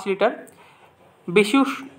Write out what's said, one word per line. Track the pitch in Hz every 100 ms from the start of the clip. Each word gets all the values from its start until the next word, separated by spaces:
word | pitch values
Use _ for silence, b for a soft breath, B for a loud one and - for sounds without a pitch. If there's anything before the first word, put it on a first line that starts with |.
| 202
লিটার। | 190 220 302 - b b b b b _ _ -
বেশি | 190 208 269
উস-, | 269 - -